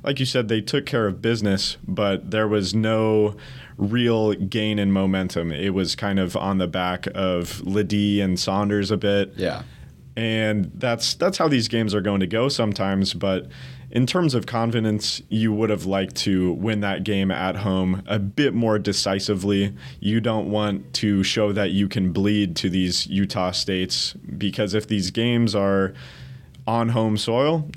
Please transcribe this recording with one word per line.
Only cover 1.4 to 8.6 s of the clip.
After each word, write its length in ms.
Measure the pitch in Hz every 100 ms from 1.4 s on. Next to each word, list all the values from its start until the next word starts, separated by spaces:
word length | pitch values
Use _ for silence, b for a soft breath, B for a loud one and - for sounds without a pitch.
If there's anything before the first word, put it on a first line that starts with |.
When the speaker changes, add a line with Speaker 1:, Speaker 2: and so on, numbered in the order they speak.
| 101 98 - - -
Speaker 1:
but 420 | 92 101 95 -
there 180 | 107 107
was 280 | 107 92 107
no 600 | 110 110 110 110 104 101 B B B -
real 580 | 101 117 120 113 107
gain 440 | 95 95 113 107 104
in 140 | 98
momentum. 600 | 98 95 95 92 85 82
It 220 | 73 98
was 220 | 95 85 -
kind 240 | 104 98
of 160 | 92 -
on 220 | 95 95
the 100 | 87
back 400 | 92 90 90 95 -
of 460 | 95 90 87 -
Ledee 580 | 90 101 101 104 104 101
and 160 | 98 90
Saunders 540 | - 98